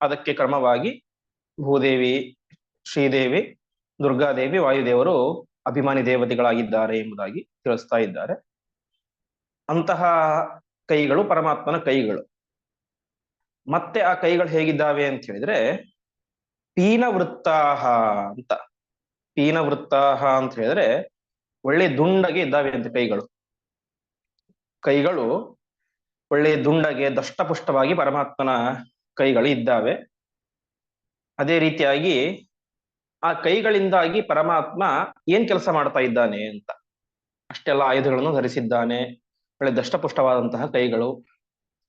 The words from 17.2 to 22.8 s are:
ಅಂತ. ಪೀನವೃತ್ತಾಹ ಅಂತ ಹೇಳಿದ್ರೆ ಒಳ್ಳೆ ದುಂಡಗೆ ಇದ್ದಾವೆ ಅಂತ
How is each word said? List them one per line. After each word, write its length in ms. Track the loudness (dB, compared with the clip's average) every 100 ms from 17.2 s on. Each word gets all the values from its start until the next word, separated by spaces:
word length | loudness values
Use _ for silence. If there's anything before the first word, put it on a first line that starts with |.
| -4 -4 0 2 2 2 2 2 2 0 -4
ಅಂತ. 220 | -10 -6 -6 -6 _ _ _ _ _ _
ಪೀನವೃತ್ತಾಹ 920 | 0 0 2 0 -4 0 2 4 2 2
ಅಂತ 280 | 0 0
ಹೇಳಿದ್ರೆ 540 | -2 -2 2 2 0 -4 _ _ _ _ _
ಒಳ್ಳೆ 320 | -2 2 2 2
ದುಂಡಗೆ 460 | 2 4 2 0
ಇದ್ದಾವೆ 300 | 0 0 0
ಅಂತ 140 | -4